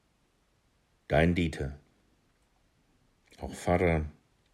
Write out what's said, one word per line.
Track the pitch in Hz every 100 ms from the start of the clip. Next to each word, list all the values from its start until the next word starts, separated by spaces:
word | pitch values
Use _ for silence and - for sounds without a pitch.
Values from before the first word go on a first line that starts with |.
| _ _ _ _ _ _ _ _ _ _ -
Dein | 69 85
Dieter. | 87 82 - 71 71 _ _ _ _ _ _ _ _ _ _ _ _ _ _ _ -
Auch | 69
Pfarrer, | - - 87 87 80 76 - _ _ _